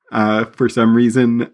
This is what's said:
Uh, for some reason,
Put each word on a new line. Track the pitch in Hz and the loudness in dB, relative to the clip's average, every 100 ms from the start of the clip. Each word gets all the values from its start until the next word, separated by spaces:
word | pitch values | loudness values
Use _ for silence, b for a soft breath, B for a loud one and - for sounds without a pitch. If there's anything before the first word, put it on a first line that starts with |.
| _ | _
Uh, | 113 107 107 | -2 0 0
for | 113 - 120 | -4 -4 -4
some | 123 113 | 0 0
reason, | 117 120 127 120 117 113 | 2 2 0 0 -2 -6